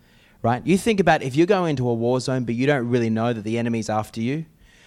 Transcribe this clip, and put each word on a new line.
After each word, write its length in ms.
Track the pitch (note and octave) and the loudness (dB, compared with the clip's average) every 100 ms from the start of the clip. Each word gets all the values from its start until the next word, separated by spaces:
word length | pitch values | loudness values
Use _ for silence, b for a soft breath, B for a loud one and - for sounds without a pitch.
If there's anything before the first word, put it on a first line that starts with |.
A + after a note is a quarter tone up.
| b b b b | b b b b
right? 240 | A2+ A#2+ A2 | -2 0 2
You 100 | F#3 | 2
think 240 | A#3 G#3 | 2 2
about 220 | E3+ D#3 | 4 2
if 140 | C3+ B2+ | 2 2
you're 100 | F3 | 2
going 240 | G3+ F3 | 2 0
into 180 | C#3 B2 | 0 0
a 60 | |
war 260 | A#2 A#2 B2+ | 0 0 0
zone, 240 | B2 C3 | 0 -4
but 100 | A#2 | -2
you 120 | A#2 C3 | 0 2
don't 220 | C#3+ A#2+ | 0 2
really 200 | B2 A#2 | 0 2
know 240 | A2 A#2 | 0 0
that 120 | A#2 | -2
the 120 | G#2 A#2 | -4 -4
enemy's 320 | A#2+ A#2 G#2+ | -2 -4 -2
after 320 | G#2+ G#2 - | -4 -4 -6
you, 240 | A2+ D3 D#3+ _ b b | -4 -4 -8 _ b b